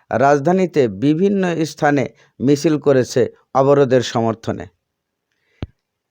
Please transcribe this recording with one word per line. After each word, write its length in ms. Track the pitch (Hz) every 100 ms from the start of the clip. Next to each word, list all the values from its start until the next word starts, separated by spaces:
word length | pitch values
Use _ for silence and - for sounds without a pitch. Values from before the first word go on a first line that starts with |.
| _
রাজধানীতে 720 | 110 139 147 139 190 185 151 123 95
বিভিন্ন 460 | 139 156 196 202 185 160
স্থানে 400 | 156 - 151 143 117 - _ -
মিছিল 340 | 120 143 165 151
করেছে 440 | 143 131 120 135 113 - _
অবরোধের 480 | 131 135 139 135 127
সমর্থনে। 600 | 113 120 113 110 - 113 - _ _ _ _ _ _ _ _ _ - _ _ _ _